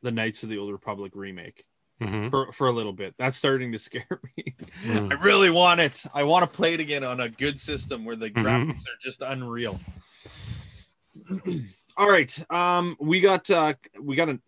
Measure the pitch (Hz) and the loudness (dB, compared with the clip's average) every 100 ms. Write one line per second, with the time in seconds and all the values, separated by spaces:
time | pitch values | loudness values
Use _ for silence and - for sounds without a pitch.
0 | 127 117 110 113 113 107 101 98 - 101 | -4 -2 -2 -4 -8 -8 -8 -10 -8 -8
1 | 98 98 98 92 85 _ _ _ _ _ | -8 -12 -14 -12 -16 _ _ _ _ _
2 | 113 104 107 135 135 - 135 117 107 92 | -6 -4 -2 -2 -2 0 0 0 -4 -6
3 | 98 - 127 131 143 135 127 110 - 123 | -10 -4 -4 0 2 2 0 -6 -8 -12
4 | - 185 131 - - - - 170 190 110 | -8 -10 -10 -12 -12 -12 -18 -12 -2 -2
5 | 101 143 190 202 190 170 180 175 156 - | 0 0 4 6 6 6 6 6 4 0
6 | - 147 143 170 175 - 165 165 151 143 | -8 0 4 4 4 2 0 0 -2 -4
7 | 135 123 120 113 139 143 - 143 - 123 | -4 -4 -4 -2 -4 -4 -6 -6 -6 -8
8 | 113 113 110 107 110 123 143 143 127 120 | -8 -6 -4 0 2 2 0 -4 -10 -12
9 | 131 117 131 131 123 117 117 92 - - | -12 -10 -8 -8 -8 -6 -6 -6 -12 -18
10 | _ _ - - - - - - - _ | _ _ -20 -18 -14 -12 -14 -20 -20 _
11 | _ - - 190 190 170 110 - _ - | _ -20 -10 -8 -4 -6 -8 -16 _ 0
12 | 202 190 131 - 160 170 175 175 175 165 | 6 6 4 -4 -4 0 2 2 0 -2
13 | 151 180 185 185 - 175 156 147 - - | 2 6 6 4 4 2 4 0 -10 -14
14 | 143 135 165 131 | -6 0 0 -2